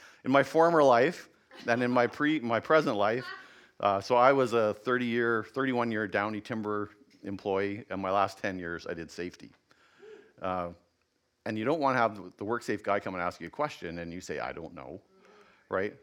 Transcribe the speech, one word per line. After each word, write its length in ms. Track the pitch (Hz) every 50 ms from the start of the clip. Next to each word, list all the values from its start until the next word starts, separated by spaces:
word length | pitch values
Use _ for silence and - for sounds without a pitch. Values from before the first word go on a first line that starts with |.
| - - - _ -
in 60 | -
my 120 | 131 139
former 400 | 143 139 - 160 165 170 170 160
life 460 | 147 135 120 117 127 160 180 - - - _ _ _ _ - - -
and 160 | 117 117 120
in 80 | 123 123
my 160 | 123 127 123
pre-, 340 | 117 - - 147 147 156 151
my 180 | 117 117 117 110
present 360 | - - 156 160 - 147 117
life, 300 | 101 101 104 113 123 - - - - - - - - - _ _ -
uh, 200 | - 101 98 98
so 160 | 101 - 127
I 160 | 120 123 131
was 220 | 139 139 127 113 110
a 180 | 117 110 107
thirty-year, 720 | 101 - - 123 123 123 123 120 117 120 117 117 117 110 107 -
thirty-one-year 560 | - 135 135 131 127 120 117 117 113 107 110 101
Downey 320 | 95 101 101 107 110 104
Timber 500 | 101 - 120 110 104 107 104 104 104 - - _ _ _ _ _ -
employee, 600 | 98 98 95 - 104 95 98 101 101 101 107 - -
and 100 | 95 98
my 100 | 95 92
last 280 | 95 101 98 98 - -
ten 200 | - 101 95 92
years 280 | 87 85 85 82 - -
I 60 | 87
did 160 | 85 82 78
safety. 400 | - - 87 87 - - - - _ _ _ _ _ _ _ _ _ _ - - - - - _ _ -
Uh, 280 | - 92 92 90 87 87 87 - _ _ _ _ _ _ _ _ _ _ _ _ -
and 140 | 120 110 107
you 80 | 110
don't 140 | 127 156 165
wanna 180 | 143 135 131 127
have 180 | 117 110 107
the, 160 | 101 90 90 - -
the 60 | 107
WorkSafe 360 | 104 120 120 - - 113 104
guy 160 | - 101 98 104
come 140 | - 107 92
and 80 | 90
ask 200 | 87 90 87 -
you 60 | 82 85
a 20 |
question 480 | - - 147 147 - - - 85 82 85
and 120 | 85 82
you 120 | 85 92
say, 160 | - - 82 69
"I 140 | 60 64
don't 220 | 69 80 82 78 87
know," 280 | 78 65 65 78 98 _ _ _ _ _ - - - - _ _ _ _ -
right? 260 | 98 95 98 107 - -